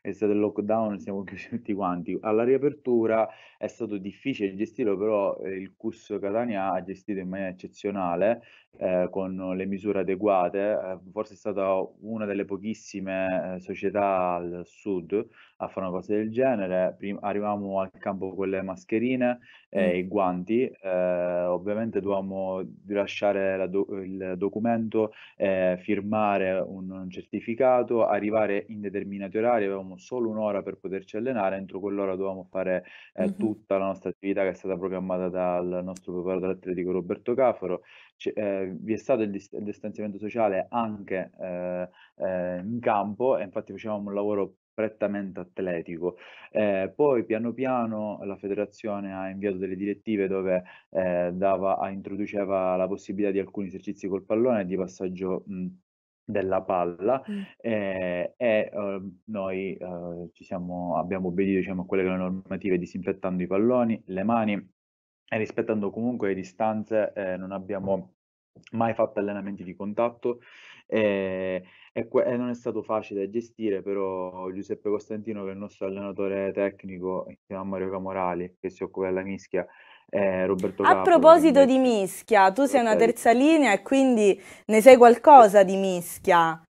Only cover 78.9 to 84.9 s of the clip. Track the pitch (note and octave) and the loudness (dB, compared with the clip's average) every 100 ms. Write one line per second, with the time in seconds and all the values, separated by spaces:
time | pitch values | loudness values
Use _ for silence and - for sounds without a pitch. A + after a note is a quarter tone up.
78.9 | F#2+ F#2 F#2 G2 F#2+ - F#2 - - - | -4 -2 -2 -4 -8 -4 -4 -4 -10 -20
79.9 | - _ G2+ G2 F#2 F#2 F#2+ F#2+ - D4 | -20 _ 0 2 2 0 0 -2 2 4
80.9 | F#3+ F#4 E4 D4+ E4+ D#4 C4+ C4 C4 B3+ | 4 6 8 10 10 8 8 8 6 4
81.9 | A3 F#3+ - - G#3 F#3+ F#3+ C#4+ C4+ A#3 | 2 0 -6 2 6 6 6 4 4 4
82.9 | G#3+ A#3 A#3 A#3+ A#3+ C#4+ D#4+ B3 G3 - | 4 4 4 4 6 6 6 6 2 2
83.9 | C4+ C4 A3+ G3+ - - - - G#3+ B3 | 4 6 6 4 4 -2 -10 2 8 12